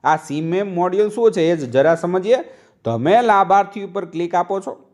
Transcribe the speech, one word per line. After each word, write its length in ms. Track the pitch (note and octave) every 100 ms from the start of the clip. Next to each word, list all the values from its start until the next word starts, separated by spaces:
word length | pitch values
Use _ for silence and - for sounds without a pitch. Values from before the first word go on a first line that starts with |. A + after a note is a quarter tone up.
આ 120 | D#3 D#3
સી 260 | - D3
મેમ 320 | E3 F3+ G3+
મોડ્યુલ 360 | F3 F3+ F#3+ G#3+
શું 220 | G#3 A3+
છે 100 | F3
એ 140 | E3 E3+
જ 160 | B2+
જરા 240 | B2+ D3 E3
સમજીએ. 420 | F3 F#3 F#3+ C4 E4+ - _ _
તમે 380 | A2 A#2 C#3 A3
લાભાર્થી 600 | A#3 G3+ F3+ G3 G3 G#3+
ઉપર 220 | G3 F#3+ F3
ક્લિક 300 | D#3+ E3+ F3
આપો 240 | F3+ G3
છો 180 | F#3+ - _